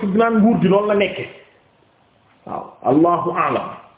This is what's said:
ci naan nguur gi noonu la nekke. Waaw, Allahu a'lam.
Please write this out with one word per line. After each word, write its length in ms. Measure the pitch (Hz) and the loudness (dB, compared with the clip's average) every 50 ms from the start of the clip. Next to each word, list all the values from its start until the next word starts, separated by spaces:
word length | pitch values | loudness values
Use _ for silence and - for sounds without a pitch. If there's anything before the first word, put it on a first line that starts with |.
ci 60 | 220 | -4
naan 300 | 196 185 214 226 233 226 220 | -2 0 0 0 2 2 4
nguur 200 | 202 226 233 170 | 4 4 4 2
gi 80 | 160 175 | 2 2
noonu 180 | 190 202 208 208 | 2 2 2 2
la 60 | 208 | 0
nekke. 300 | 202 202 - - - - - - - - _ _ _ _ _ _ _ _ _ _ _ _ _ _ _ _ _ _ _ _ | 0 0 -2 -2 -8 -12 -14 -16 -20 -20 _ _ _ _ _ _ _ _ _ _ _ _ _ _ _ _ _ _ _ _
Waaw, 180 | - - - - - - - - | -14 -14 -14 -14 -16 -20 -8 -4
Allahu 480 | 117 135 151 165 175 175 - - 175 | 0 2 2 2 2 2 0 -4 -6
a'lam. 380 | - 175 160 143 127 104 - 95 101 - - _ _ | -4 -4 -4 -2 -2 -4 -6 -8 -14 -18 -20 _ _